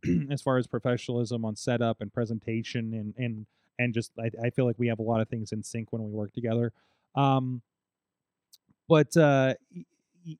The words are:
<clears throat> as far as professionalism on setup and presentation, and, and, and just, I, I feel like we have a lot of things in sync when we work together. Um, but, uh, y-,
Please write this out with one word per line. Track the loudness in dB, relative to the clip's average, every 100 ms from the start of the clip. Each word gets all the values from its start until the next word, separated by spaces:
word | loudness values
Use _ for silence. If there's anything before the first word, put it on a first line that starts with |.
<clears throat> | 0 0 0
as | -2
far | 2 2
as | 2
professionalism | -2 0 -2 -2 -2 -2 -2
on | -4
setup | -4 -2 2 2 0
and | -4
presentation, | -4 -4 -4 -4 -4 -4 -4 -4
and, | -4 -6 -4
and, | -4 -6 -10 _ _ -2
and | -2
just, | 0 -4 -4
I, | -6 -2
I | -2
feel | 0
like | 0 2
we | 0
have | 0
a |
lot | 0 0
of | 0
things | -4 -6
in | -8
sync | -8 -8 -6
when | -6
we | -6
work | -6 -6
together. | -4 -2 0 0 -4 _ _ _
Um, | 0 2 2 0 -6 -10 _ _ _ _ _ _ _ _ -20 _ _ 4
but, | 4 6 6
uh, | 6 6 4 0 _
y-, | -18 -18 _ _ _ -18 -16